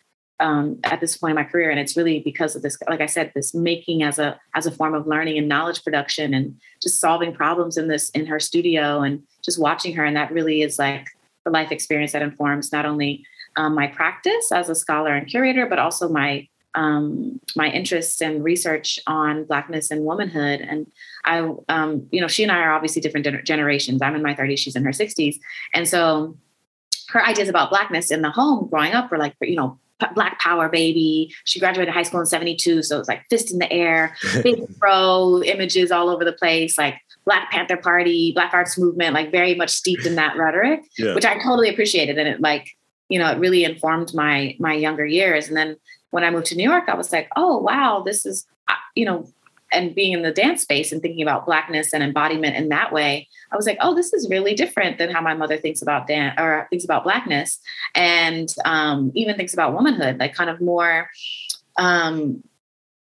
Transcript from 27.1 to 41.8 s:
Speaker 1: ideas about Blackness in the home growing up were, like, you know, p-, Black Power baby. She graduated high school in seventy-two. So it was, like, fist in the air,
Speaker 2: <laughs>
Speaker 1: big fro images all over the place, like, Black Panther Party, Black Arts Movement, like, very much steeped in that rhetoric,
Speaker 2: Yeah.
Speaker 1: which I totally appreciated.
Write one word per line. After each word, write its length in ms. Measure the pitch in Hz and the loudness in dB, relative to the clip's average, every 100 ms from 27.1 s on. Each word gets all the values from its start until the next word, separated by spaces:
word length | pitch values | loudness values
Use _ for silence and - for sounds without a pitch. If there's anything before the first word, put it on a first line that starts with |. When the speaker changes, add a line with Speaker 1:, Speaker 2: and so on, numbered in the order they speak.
| 233 | 2
Speaker 1:
ideas 260 | 233 208 190 | 4 2 2
about 200 | 175 135 | 2 4
Blackness 400 | 196 208 170 170 | 2 0 -2 -2
in 120 | 160 | 0
the 100 | 151 | 0
home 360 | 180 285 247 185 | 2 2 2 0
growing 240 | 156 156 | 0 2
up 180 | 226 247 | 0 0
were, 60 | 160 | -2
like, 160 | 147 - | -2 -4
you 140 | - 170 | -2 -2
know, 220 | 131 131 _ - | -2 -6 _ -6
p-, 80 | - 185 | -4 0
Black 240 | 185 - | -2 0
Power 300 | 170 170 160 | 0 2 2
baby. 640 | 165 165 165 160 156 160 - | 2 2 2 2 2 -2 -6
She 160 | - 180 | -6 0
graduated 340 | 185 185 170 | 0 2 0
high 100 | 175 | 0
school 180 | 170 180 | 0 -2
in 40 | 165 | 0
seventy-two. 560 | 165 170 170 175 165 | 0 -2 0 2 2
So 120 | 156 147 | 2 -2
it 40 | |
was, 80 | 117 | -2
like, 160 | 110 - | -6 0
fist 220 | 226 226 | 0 0
in 80 | 180 | -2
the 120 | - | 0
air, 440 | 175 170 160 160 - - | 2 2 2 0 -2 -2
Speaker 2:
<laughs> 140 | 220 | 2
Speaker 1:
big 200 | 240 233 - - | 2 2 -2 0
fro 680 | 196 190 190 185 185 180 | 4 6 6 6 6 4
images 480 | 156 196 185 185 180 | 4 0 0 2 4
all 180 | 180 175 | 4 2
over 140 | 175 170 | 2 0
the 60 | |
place, 440 | 165 175 165 160 - | 0 2 2 2 0
like, 180 | 147 139 - _ - | 0 -4 -14 _ 2
Black 260 | 196 - | 2 2
Panther 260 | 180 175 180 | -2 -2 -2
Party, 540 | 180 175 175 170 165 | 2 4 4 4 2
Black 200 | 180 175 | 2 2
Arts 240 | 180 175 - | 2 0 2
Movement, 360 | 175 170 170 | 2 2 0
like, 180 | 147 156 | 0 0
very 220 | 175 180 175 | 2 2 2
much 140 | 170 | 0
steeped 360 | - 185 175 170 | -2 -2 -2 0
in 100 | 165 | 0
that 200 | 151 - | 0 0
rhetoric, 440 | 160 165 240 311 - - | 0 2 2 0 -4 -4
Speaker 2:
Yeah. 160 | 220 - | 0 2
Speaker 1:
which 80 | |
I 120 | 220 208 | 2 2
totally 340 | 254 247 220 | 2 4 4
appreciated. 480 | 208 | 2